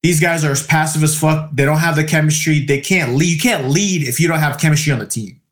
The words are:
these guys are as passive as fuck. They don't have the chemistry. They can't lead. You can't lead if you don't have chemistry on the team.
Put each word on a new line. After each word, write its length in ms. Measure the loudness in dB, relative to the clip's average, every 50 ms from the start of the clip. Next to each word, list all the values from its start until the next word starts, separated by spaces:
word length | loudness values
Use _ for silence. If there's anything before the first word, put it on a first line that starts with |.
these 180 | 2 2 2 2
guys 240 | 2 2 0 0 0
are 80 | -2
as 120 | -2 -2 -2
passive 360 | 0 0 0 0 0 0 0
as 160 | 0 0 0 0
fuck. 320 | 0 0 0 0 -2 -6
They 120 | -2 0 2
don't 140 | 2 2 2
have 180 | 2 0 0
the 80 | 0 0
chemistry. 600 | 0 2 2 2 2 0 0 0 0 0 0 2
They 160 | 0 -2 -2
can't 340 | 0 0 0 0 0 0 0
lead. 140 | 0 2 0
You 100 | 0 0
can't 280 | 0 0 0 0 -2 -2
lead 360 | 0 0 0 0 -2 -2 -2
if 140 | -4 -2 0
you 80 | 0 0
don't 100 | 2 0
have 200 | 0 -2 -2 0
chemistry 320 | 0 2 2 2 0 0
on 60 | -2 -2
the 60 | -4
team. 340 | -6 -8 -8 -8 -10 -14 _ _ _